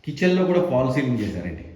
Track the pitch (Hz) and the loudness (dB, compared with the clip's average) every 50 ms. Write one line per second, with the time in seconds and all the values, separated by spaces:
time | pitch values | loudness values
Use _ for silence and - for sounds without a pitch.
0 | _ 156 143 - 180 180 180 185 180 175 180 175 - - 131 127 131 127 131 147 | _ -10 -4 2 2 2 4 4 2 2 2 2 2 2 2 2 2 2 0 0
1 | 135 127 120 110 104 95 95 90 87 87 80 - - - - | 0 0 0 -2 -2 -4 -4 -6 -8 -8 -10 -10 -14 -16 -20